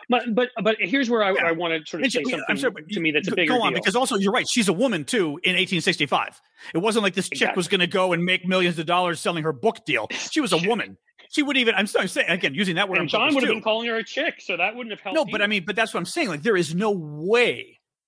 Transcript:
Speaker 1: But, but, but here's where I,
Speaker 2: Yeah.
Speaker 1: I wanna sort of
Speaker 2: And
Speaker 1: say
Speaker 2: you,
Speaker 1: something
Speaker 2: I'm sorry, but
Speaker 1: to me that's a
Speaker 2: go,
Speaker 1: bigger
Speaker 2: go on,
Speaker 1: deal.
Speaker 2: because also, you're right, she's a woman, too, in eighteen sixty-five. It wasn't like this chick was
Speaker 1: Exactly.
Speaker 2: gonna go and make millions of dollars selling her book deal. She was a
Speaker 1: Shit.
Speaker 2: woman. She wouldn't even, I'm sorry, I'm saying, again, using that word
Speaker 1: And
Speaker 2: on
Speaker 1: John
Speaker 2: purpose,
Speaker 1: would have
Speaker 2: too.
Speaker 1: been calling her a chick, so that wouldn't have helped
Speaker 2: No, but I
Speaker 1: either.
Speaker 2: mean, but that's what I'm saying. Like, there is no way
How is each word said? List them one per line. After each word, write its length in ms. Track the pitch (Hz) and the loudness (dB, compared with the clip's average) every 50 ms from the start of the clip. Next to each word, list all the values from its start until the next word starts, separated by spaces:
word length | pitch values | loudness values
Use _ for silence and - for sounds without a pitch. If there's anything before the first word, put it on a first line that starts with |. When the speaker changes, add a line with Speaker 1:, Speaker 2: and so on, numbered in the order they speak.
| - - | -4 -2
Speaker 1:
But, 240 | 233 240 240 247 214 | 0 0 0 0 0
but, 160 | 214 247 247 - 226 | 0 0 0 -2 -2
but 140 | 190 220 220 214 | 0 0 0 0
here's 300 | 208 170 214 277 269 220 | -2 0 2 0 2 2
where 140 | 240 226 | 2 2
I, 100 | 208 190 | 4 2
Speaker 2:
Yeah. 140 | 190 185 - | 2 2 2
Speaker 1:
I 60 | 170 | 0
wanna 260 | 165 165 175 165 165 160 156 | 0 0 0 -2 -2 -2 -4
sort 160 | - - 160 | -6 -6 -2
of 20 | 247 | -2
Speaker 2:
And 80 | 262 | 0
Speaker 1:
say 80 | - - | 0 0
Speaker 2:
you, 100 | - 254 | -2 -2
Speaker 1:
something 140 | 247 - - - | -4 -4 -2 -2
Speaker 2:
I'm 60 | 208 - | -2 0
sorry, 140 | 277 247 | 0 -2
but 160 | 190 - 156 160 | -4 -4 -12 -8
Speaker 1:
to 100 | 214 190 | -6 -2
me 120 | 165 160 | -2 0
that's 160 | 147 151 - 185 | 0 0 0 0
a 20 | |
Speaker 2:
go, 60 | - | 0
Speaker 1:
bigger 180 | - 175 - 254 | 0 2 2 2
Speaker 2:
go 80 | 247 | 2
on, 100 | 220 180 | 2 2
Speaker 1:
deal. 80 | - 180 | 0 0
Speaker 2:
because 160 | - 208 190 | 0 0 2
also, 200 | 240 262 247 247 | 2 0 2 2
you're 160 | 202 196 202 | 2 2 2
right, 140 | 214 247 175 | 2 2 0
she's 220 | - - 247 214 180 | 0 0 2 2 2
a 40 | 175 | 2
woman, 320 | 170 247 269 214 165 139 | 2 2 0 0 -2 -2
too, 340 | - - 233 180 156 143 165 - | -2 0 0 0 0 -2 0 0
in 120 | 180 180 | 2 2
eighteen 240 | 190 190 - 196 165 | 2 0 2 0 0
sixty-five. 580 | 156 196 170 - 151 135 196 151 107 - - - _ _ _ - - - - | 0 0 0 0 0 0 2 0 0 -2 -8 -18 _ _ _ -20 -18 -6 -4
It 40 | 165 | 0
wasn't 260 | 185 226 208 226 208 | 0 2 2 2 0
like 100 | 190 180 | 0 0
this 160 | 196 180 - | -2 -4 -4
chick 260 | - 269 277 254 - | 0 0 0 0 0
was 80 | 196 175 | -2 -2
Speaker 1:
Exactly. 120 | - 196 185 | 0 2 0
Speaker 2:
gonna 80 | 175 | 0
go 260 | 170 - 190 185 185 | 2 2 2 2 2
and 100 | 175 165 | 2 0
make 220 | 175 180 185 180 - | 2 0 0 0 0
millions 320 | 180 185 185 180 175 170 165 | 0 2 2 2 2 0 -2
of 60 | 160 | -2
dollars 360 | 151 175 180 180 175 170 - | 0 0 2 2 0 -2 -2
selling 240 | - 202 175 165 151 | -2 -2 -2 0 -2
her 80 | 160 151 | -4 -4
book 320 | 120 117 226 220 - _ | 0 0 -2 -2 -2 _
deal. 220 | - 135 113 107 - | 0 0 0 0 -2
She 320 | - - - - - 320 | -6 -8 -8 -2 -2 -2
was 100 | 285 196 | 0 2
a 60 | 180 160 | 2 2
Speaker 1:
Shit. 100 | 175 202 | 2 0
Speaker 2:
woman. 300 | 240 208 117 98 95 _ _ _ _ _ - - | 0 0 -2 -8 -10 _ _ _ _ _ -20 -6
She 120 | - - | -2 -2
wouldn't 200 | 294 269 277 262 | 0 2 2 2
even, 120 | 247 226 208 | 2 4 2
I'm 100 | 185 208 | 2 0
sorry, 160 | 202 - - | 2 0 0
I'm 60 | 214 180 | 0 0
saying, 200 | - 294 - - | 0 -2 0 0
again, 240 | 170 180 185 180 135 | 0 0 0 -2 0
using 200 | - 208 185 165 | 0 0 0 2
that 140 | 170 202 196 | 0 0 0
word 60 | 180 160 | 0 -2
Speaker 1:
And 40 | 156 | 0
Speaker 2:
on 40 | 143 | 0
Speaker 1:
John 120 | - 214 | 0 0
Speaker 2:
purpose, 120 | 240 302 294 | 2 2 2
Speaker 1:
would 80 | 269 247 | 2 2
have 40 | 220 | 2
Speaker 2:
too. 40 | 220 | 0
Speaker 1:
been 80 | 220 | 0
calling 260 | - 220 214 226 233 233 | 0 0 0 0 0 -2
her 80 | 226 | -4
a 80 | 226 220 | -4 -4
chick, 300 | - - 262 302 330 - - | -4 -4 -2 -2 -2 -4 -6
so 160 | - - 190 160 | -8 -8 -4 -2
that 160 | 175 202 226 | -2 -4 -4
wouldn't 140 | 240 247 226 | -6 -10 -10
have 100 | 202 - | -10 -10
helped 140 | - 196 185 | -8 -2 0
Speaker 2:
No, 80 | 320 285 | 0 0
but 160 | 180 180 214 | 0 0 0
I 40 | 208 | 0
Speaker 1:
either. 40 | 208 | 2
Speaker 2:
mean, 160 | 214 202 160 | 0 -2 -2
but 120 | - 190 | -2 0
that's 180 | 220 220 220 - | 0 0 0 -2
what 60 | - | -6
I'm 40 | 170 | -6
saying. 240 | - - 349 320 208 | -4 -2 -2 -2 -2
Like, 140 | 156 147 | -2 -2
there 160 | 143 240 220 180 | 0 2 2 2
is 160 | 170 135 160 | 2 0 0
no 160 | 175 220 220 | 0 0 0
way 880 | 208 185 156 151 147 151 156 190 220 240 240 190 131 117 - - - _ _ _ _ _ _ | 0 -2 -4 -8 -10 -8 0 2 4 4 4 2 0 -2 -8 -16 -20 _ _ _ _ _ _